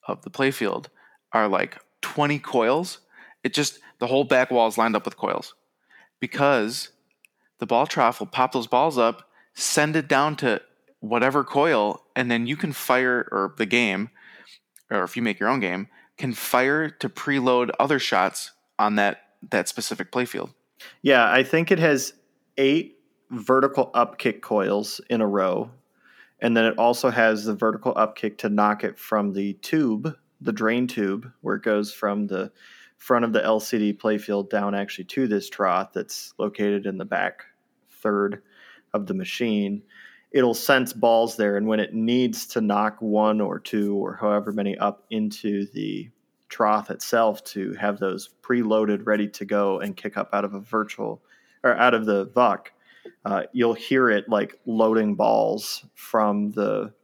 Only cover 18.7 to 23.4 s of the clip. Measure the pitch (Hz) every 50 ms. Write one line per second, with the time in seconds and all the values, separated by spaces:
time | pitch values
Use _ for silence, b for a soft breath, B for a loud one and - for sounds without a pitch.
18.7 | _ _ 107 107 104 104 101 101 - - _ _ _ _ - - - 101 90 -
19.7 | - - 110 - 113 98 90 - - 127 123 117 - - - - - _ _ _
20.7 | _ B B B B B - 135 139 123 117 104 95 127 131 165 - 160 165 165
21.7 | 196 165 160 160 147 131 123 - - _ _ _ _ _ _ _ _ - 139 135
22.7 | 143 165 - - - _ _ _ _ _ _ _ 123 120